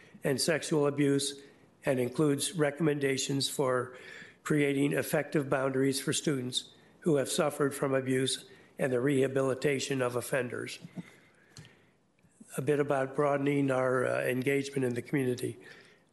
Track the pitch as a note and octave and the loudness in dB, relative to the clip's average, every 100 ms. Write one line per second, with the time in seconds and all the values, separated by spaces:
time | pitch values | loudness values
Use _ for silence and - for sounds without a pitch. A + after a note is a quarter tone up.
0 | - - D3 B2+ - D3 - D#3 C#3+ C3+ | -20 -6 -2 0 0 0 0 2 2 2
1 | C#3+ C#3 - - - - - _ - B2+ | 2 2 0 -6 -16 -20 -20 _ -2 0
2 | B2 B2+ D3+ C#3 - E3+ C#3+ C#3+ D#3+ D3 | 0 2 2 2 -2 0 0 2 0 2
3 | C#3 C3 - C#3 C3 - C3 B2+ A#2+ - | 0 0 -2 0 -2 0 0 0 -2 -10
4 | - - - - - D3+ C#3+ C#3 C#3+ D#3 | -18 -18 -20 -8 0 2 2 2 2 0
5 | - D#3+ C#3+ D#3+ C3 C3+ C3+ C3 C#3 C3+ | 0 0 0 0 0 0 0 2 0 0
6 | - C3+ - C3+ B2 B2 - - - - | -2 -2 0 -2 -2 -6 -8 -20 -20 -6
7 | F3 C#3+ B2+ - D3+ - C#3+ - C#3+ C3+ | 0 2 2 0 0 2 0 0 0 0
8 | C3 C3 C3 - - - - - C#3+ B2 | 2 0 0 -2 -8 -20 -16 -4 0 2
9 | C#3 C3+ C3 C3+ C3+ B2+ D3+ C3+ - C3+ | 2 2 2 2 0 0 0 0 -2 -2
10 | B2 A#2+ - C#3 B2 A2+ B2 - - - | 0 -2 -2 -2 -2 -6 -10 -12 -16 -16
11 | - - - _ _ - - - _ _ | -16 -18 -20 _ _ -20 -20 -20 _ _
12 | _ _ _ - - - C3+ D3 D3 C#3 | _ _ _ -20 -14 -6 0 0 2 0
13 | C3 C#3 D3 C#3+ C#3+ C#3+ C#3 C3 C3 B2+ | -2 0 2 2 2 2 2 2 2 2
14 | B2 B2 C3+ B2+ B2+ C#3 C#3 C#3 B2+ A#2+ | 0 0 0 0 0 0 0 -2 -2 -2
15 | - D3 B2+ A#2+ B2 A#2 - - - _ | -2 0 0 -2 -4 -8 -14 -20 -20 _
16 | _ | _